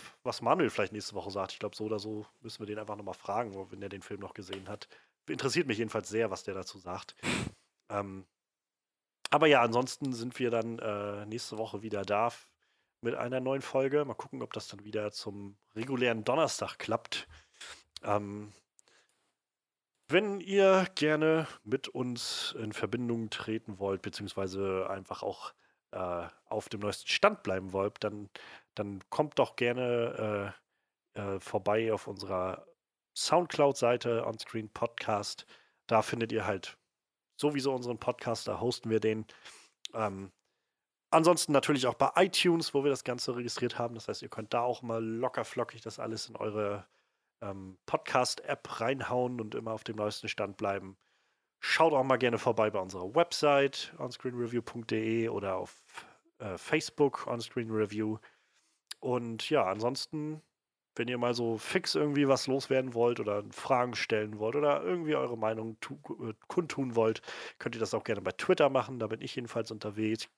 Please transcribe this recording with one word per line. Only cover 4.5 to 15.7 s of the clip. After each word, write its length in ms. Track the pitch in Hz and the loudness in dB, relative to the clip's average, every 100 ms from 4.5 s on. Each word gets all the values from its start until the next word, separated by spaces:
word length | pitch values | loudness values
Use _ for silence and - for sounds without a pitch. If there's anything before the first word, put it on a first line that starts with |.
| 98 92 | -10 -10
hat. 180 | 104 - - _ _ - | -12 -14 -20 _ _ -8
Interessiert 400 | 147 135 160 143 | -4 0 2 2
mich 100 | 107 | 0
jedenfalls 300 | 113 113 98 | 0 -2 -2
sehr, 240 | 110 110 | 0 0
was 120 | 92 | -2
der 100 | - | -6
dazu 240 | 95 90 98 | -8 -10 -12
sagt. 380 | 87 95 - - - - - - _ _ - | -10 -10 -10 -8 -4 -2 -4 -10 _ _ -6
Ähm, 360 | 101 101 95 92 _ _ _ _ _ _ _ _ _ - | -4 -4 -8 -14 _ _ _ _ _ _ _ _ _ 0
aber 180 | 147 156 | 6 8
ja, 140 | 139 | 8
ansonsten 520 | 120 117 131 - 139 | 8 4 0 -2 -4
sind 260 | 120 123 - | -4 -6 -2
wir 120 | 123 | 0
dann, 280 | 113 117 117 | 0 0 -4
äh, 460 | 110 104 104 101 104 | -4 -4 -4 -6 -8
nächste 320 | 110 - 107 | -8 -8 -8
Woche 240 | 110 101 | -6 -6
wieder 220 | 110 101 | -6 -4
da 240 | 98 104 117 | 0 2 2
f-, 200 | - - _ _ _ _ _ | -2 -12 _ _ _ _ _
mit 140 | 117 - | -4 -2
einer 260 | 120 127 | -2 -2
neuen 200 | 127 135 | 0 -2
Folge. 440 | - 135 135 147 139 | 0 0 2 2 0
Mal 80 | |
gucken, 280 | - - 131 | -4 -10 -10
ob 120 | 113 | -8
das 160 | 113 - | -8 -10
dann 160 | 101 104 | -12 -6
wieder 260 | 107 104 | -4 -4
zum 460 | - 107 101 101 101 _ | -6 -8 -10 -12 -16 _